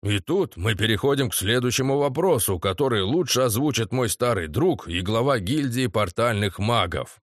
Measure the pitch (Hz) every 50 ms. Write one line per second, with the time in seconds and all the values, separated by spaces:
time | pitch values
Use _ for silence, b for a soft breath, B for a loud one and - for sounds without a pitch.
0 | - 101 101 101 - - 151 202 185 - - - 87 110 110 90 110 110 113 104
1 | - 135 139 135 135 120 - - 95 98 117 127 120 127 120 - 131 135 135 143
2 | 143 143 127 151 170 190 170 120 - - 98 87 - 98 95 - 143 135 120 107
3 | 95 95 127 170 180 131 - 123 131 123 104 113 143 151 131 120 117 98 - 127
4 | 127 110 - - 123 123 117 98 85 78 73 - 151 190 156 - - - 85 87
5 | 92 92 110 113 120 139 139 120 92 87 135 156 143 135 110 123 131 120 - 113
6 | 104 92 - - 113 120 117 101 104 101 - - 101 107 120 117 95 87 - 71
7 | 65 - - _ _